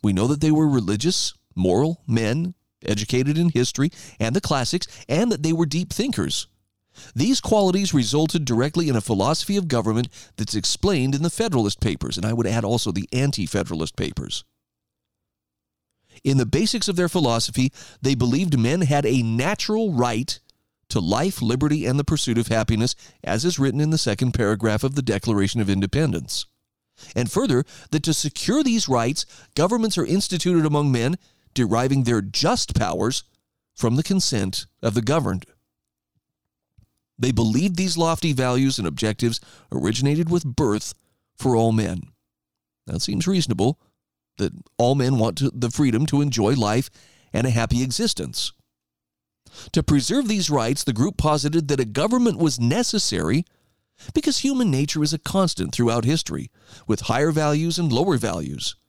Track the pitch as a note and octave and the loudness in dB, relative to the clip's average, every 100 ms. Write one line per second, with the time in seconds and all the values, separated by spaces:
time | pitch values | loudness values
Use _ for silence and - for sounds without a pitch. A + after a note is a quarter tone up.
0 | G#2+ F#2 A2+ D3 D#3 D#3 D#3 C3 F#2+ G#2 | 2 2 2 2 4 4 4 2 2 0
1 | D3 - - - _ - F2+ F2+ D#3 F3 | 0 0 -4 -8 _ 0 2 4 2 -2
2 | - A2+ A2 C3+ F3 - _ _ - G#2 | -2 0 0 -2 -4 -8 _ _ -4 -4
3 | G#2+ B2+ C3+ D3+ F3 B2 B2 - D3 - | 0 0 0 2 2 2 0 0 -2 -2
4 | - - A2+ D3+ - C#3+ A#2+ F3+ - - | -20 -4 -2 -2 0 -2 0 -4 -6 -14
5 | - D3+ A#3+ G#3 D#3+ E3 E3 D3+ F#3 - | -4 0 0 0 0 0 0 0 -4 -2
6 | C4 A3+ D2+ - - _ _ _ _ - | -2 -2 -2 -4 -8 _ _ _ _ -20
7 | - - F3+ C4 - A3 F#3+ F#3 G3 C#3+ | -12 0 2 2 2 4 4 2 2 2
8 | A2 C#3+ D#3 F3+ C#3 A2+ C3 - D#3+ A#2+ | 2 2 2 0 0 0 2 0 0 0
9 | G2+ G#2 G#2+ D#3+ - G3+ F3 B2 G#2+ A2 | 0 0 2 0 0 -2 0 0 2 0
10 | B2 - - - A2 G#2+ - - F#3+ F3+ | -2 -8 -20 -8 -4 -4 -2 0 2 2
11 | C3 C#3 E3 - - C#3 G#2 - A2+ D2 | 2 0 0 -2 0 2 0 0 -2 -2
12 | B1+ - G2+ A#2 F#2+ A2+ G#2 A#2 - F2+ | -6 -4 -2 0 0 0 0 -2 -2 -4
13 | - B2 C#3 C#3+ E2+ G2+ E2+ E2 D#2+ - | -4 -2 -2 -2 -4 -4 -4 -4 -6 -6
14 | F#2 - - - - _ _ _ _ _ | -6 -6 -8 -10 -12 _ _ _ _ _
15 | _ _ _ _ _ _ _ _ _ _ | _ _ _ _ _ _ _ _ _ _
16 | _ - C3+ C3+ A#2 C#3 A3 A#3+ G3+ F3+ | _ -6 0 2 2 2 0 0 -2 0
17 | F3+ F#3 C3+ A#2 - - C3 - - - | 0 2 2 0 -2 0 -2 -2 -20 -4
18 | C3 C3 B2 C3+ F#3 C#3 A2+ E3+ D#3 C#3+ | -2 2 2 2 2 2 2 2 2 2
19 | C#3 C3 A2+ A2+ D3 G#3 - G#3+ A3 C#3 | 2 0 0 0 -2 -2 -2 -2 0 0
20 | A#2+ A2+ C#3+ - _ _ _ _ _ A2 | 0 0 -4 -10 _ _ _ _ _ -2
21 | E2 G#2+ F3 - A#2 B2+ D3 D3+ A2 C3+ | 0 0 0 -2 -2 0 2 0 0 -2
22 | C#3+ D#3 - A#2 A2+ A2+ G#2+ A2+ A#2+ - | 0 -2 0 0 2 0 0 0 0 -4
23 | - _ - G#2 D#3+ E3+ C3+ C3+ D3+ D#3+ | -14 _ -4 -2 -2 0 0 0 0 0
24 | - G2+ B2+ A#2 G#2 G#2+ A2 G#2+ C3+ C#3 | -2 0 0 0 0 2 0 0 0 -2
25 | A#2+ G2+ - G#2 G2 A#2+ G2+ G2 F#2+ C3+ | -2 -2 0 0 0 0 0 0 0 0
26 | D3+ E2 B1 - - _ _ _ _ _ | 0 -2 -6 -8 -8 _ _ _ _ _
27 | - - C#3+ F#3+ C4 B2+ - - - D#3 | -8 -4 -2 0 2 0 0 -12 -6 -4
28 | D#3 D#3 D3+ - - C4 C4+ A3+ D#3+ B2 | -2 -2 -4 -4 0 2 2 0 2 0
29 | A#2 D#3+ - - - - E3+ A#3+ A3 F#3 | 0 -4 -8 -14 -10 0 0 2 0 0
30 | D3+ F#3 - F3+ F3 E3+ D#3 D3 D3 B2 | 0 0 0 -2 2 2 4 2 2 2
31 | A#2+ F#3 _ _ _ - A2+ A2+ C3 C3+ | 0 -2 _ _ _ -2 2 2 2 2
32 | A#2+ A2+ G2 - D#3 B3 - - G2+ F2+ | 2 0 0 0 0 0 0 -2 -2 0
33 | G#2 C3+ - _ _ _ _ - A#2 B2 | -2 -2 -8 _ _ _ _ -4 0 0
34 | - F#3+ - G#2+ F#2+ - - _ G2 G#2 | 2 0 0 -2 -2 -6 -10 _ -2 0
35 | A2 D#3+ A2+ F#2 - _ _ _ _ _ | 0 0 0 -4 -8 _ _ _ _ _
36 | _ _ _ _ _ _ _ _ _ _ | _ _ _ _ _ _ _ _ _ _
37 | _ - B2 A#2+ A2+ A2+ G3 F3 F#3+ E3 | _ -4 0 2 2 2 0 0 -2 0
38 | E3 D#3+ E3+ C3+ B2+ B2 C3+ C3 F2+ C#2+ | 0 0 0 0 0 2 2 0 -4 -2
39 | G#2+ G#2+ A#2+ A2+ - - _ C2 D#2+ A2+ | -4 0 -2 -2 -10 -20 _ -4 -2 0
40 | C#3 D3+ E3 F3 D3+ A#2+ C#3 G#2 - - | 0 0 0 0 -2 -2 0 0 -4 -14
41 | _ _ _ _ C3 A#2 A2+ A2 G2 F2 | _ _ _ _ 2 4 4 2 0 -4
42 | - _ _ _ _ _ _ _ - - | -10 _ _ _ _ _ _ _ -8 -6
43 | - - E3+ F#3+ - F#2+ A2 D#3 _ _ | -2 -2 0 0 0 0 0 -2 _ _
44 | _ _ _ - G2 - - _ A#2+ C#3 | _ _ _ -6 -6 -6 -20 _ 2 2
45 | B2+ C3 A2+ G2 C#3 - A#2+ - C#3+ A2+ | 2 2 0 0 -4 -2 -4 0 2 2
46 | D#3 C#3+ D3 A#2 G#2 C3+ G#2 A2+ C#3+ _ | 2 2 0 2 2 2 2 0 -2 _
47 | _ _ _ - B2+ A#2 A2+ A#2+ C3 A#2+ | _ _ _ -2 0 0 0 0 0 -2
48 | A3+ - - - - _ _ _ _ _ | -2 -2 -6 -6 -8 _ _ _ _ _
49 | _ _ _ _ _ - - - D3 D3 | _ _ _ _ _ -20 -4 -2 2 0
50 | A3+ C4 A#3+ G#3+ E3 D3 A2+ C#3+ - A2 | 2 0 0 -2 0 0 0 -2 -2 0
51 | C3 - D3+ D3+ C#3+ E3 D3 C#3 A#2 G#2 | -2 0 0 2 2 0 0 -2 0 0
52 | F#3 B3 A#3 D3+ D#3+ B2+ A#2 F3+ B3 - | 0 2 2 2 0 2 0 2 0 -2
53 | - F#2+ D#2+ C3 F3+ _ _ _ _ _ | -2 -2 0 0 -2 _ _ _ _ _
54 | - - D4+ C4 C4+ C4+ A#3 C3 D3+ D#3 | -4 -2 0 0 0 0 0 0 0 0
55 | D3+ D#3 - F#3+ F#3 - F2+ - A#2+ A#2 | -2 -2 -2 0 0 -2 -6 0 2 2
56 | A#2 D#3+ - C#2+ - _ _ - - G#2+ | 0 -2 -2 -8 -10 _ _ -20 -4 -4
57 | - A#2+ D3+ D#3 D3+ D3+ E3 E3+ E3 A#2+ | 0 0 2 2 0 0 0 -2 0 2
58 | F3+ C#3 A2 F2 C#2 C#2 - - | 2 0 -2 -4 -6 -6 -8 -10